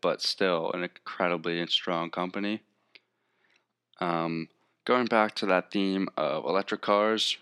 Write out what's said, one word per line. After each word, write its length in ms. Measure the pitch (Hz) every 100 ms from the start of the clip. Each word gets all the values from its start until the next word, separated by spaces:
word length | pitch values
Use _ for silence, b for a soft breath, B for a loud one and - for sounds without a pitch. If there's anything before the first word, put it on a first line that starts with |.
but 220 | 90 -
still 480 | - - 95 85 82
an 100 | 90
incredibly 840 | 87 - - - 90 87 85 85 85
strong 420 | - - 85 85
company. 540 | 90 90 101 101 107 _ _ _ b b b b b b b b _ _ -
Um, 500 | 87 85 82 82 80 _ _ _ -
going 200 | 123 117
back 300 | 113 107 -
to 100 | 101
that 240 | 92 -
theme 400 | 104 98 95 95 -
of 280 | 76 76 65
electric 360 | 92 98 107
cars, 560 | - 104 107 110 - -